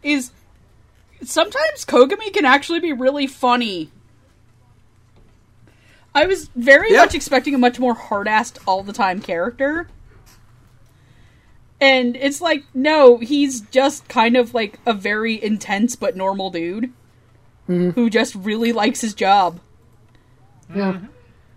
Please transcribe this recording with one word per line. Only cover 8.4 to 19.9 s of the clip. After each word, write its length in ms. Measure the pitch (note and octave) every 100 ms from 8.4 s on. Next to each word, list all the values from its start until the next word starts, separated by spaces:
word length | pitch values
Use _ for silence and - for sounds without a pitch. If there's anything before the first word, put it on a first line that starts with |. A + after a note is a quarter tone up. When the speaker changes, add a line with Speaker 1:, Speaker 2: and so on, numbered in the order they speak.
| A#3 - -
Speaker 1:
all-the-time 540 | F#3+ G3+ G#3+ F#3+ F#3
character. 680 | - E3+ G#3+ A#3+ C#4 E4 D#4+ - - - - _ - - _ _ - _ _ - - _ _ - _ _
And 360 | C4+ C4 B3 B3+
it's 240 | C#4 C#4+
like, 240 | E4+ D4+ -
no, 440 | B3+ D4 D#4 B3+ A#3+
he's 420 | A#3 C#4+ C#4+ B3
just 480 | G#3 B3+ C#4 - -
kind 280 | A#3+ A#3 B3+
of, 180 | A#3+
like, 240 | A#3+ G#3+ - B3
a 60 |
very 500 | G#3 G3+ G#3+ A3+ A3
intense 540 | G#3+ G#3+ - G3+ A#3+ -
but 200 | G3+ F#3
normal 340 | F#3+ G3 F#3+
dude 420 | E3+ E3+ G#3+ B3 - _ _ _ _ _ _ -
Speaker 3:
Mm-hmm. 220 | F3 F3+
Speaker 1:
who 200 | A#3+ A#3
just 240 | A3 -
really 380 | G3 G3+ A3 A#3
likes 280 | A3+ A3 -
his 140 | A3
job. 460 | - G3 G3+ F3 F3 _ _ _